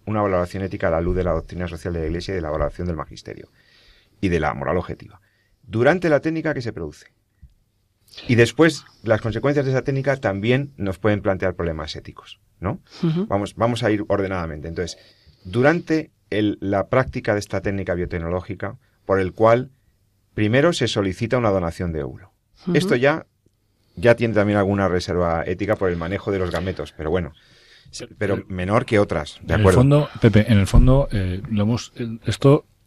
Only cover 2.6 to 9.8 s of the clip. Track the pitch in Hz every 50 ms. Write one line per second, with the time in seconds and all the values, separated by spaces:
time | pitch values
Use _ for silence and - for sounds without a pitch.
2.6 | 73 73 - - 87 87 82 76 71 - 55 - - - - 50 - - _ _
3.6 | _ _ _ _ _ _ _ _ _ _ _ _ - 95 85 82 78 71 57 65
4.6 | 69 65 85 90 82 - - - - - - - _ _ _ _ _ _ _ _
5.6 | _ 117 95 110 120 143 170 185 175 165 147 139 139 160 165 160 151 160 147 -
6.6 | 117 113 - 80 82 73 73 - - _ _ _ _ _ _ _ - - _ _
7.6 | _ _ _ _ _ _ _ _ _ _ - - - - 123 110 117 117 - -
8.6 | 160 165 151 - - _ _ _ - 113 110 104 - 113 104 113 113 139 147 147
9.6 | 135 135 131 127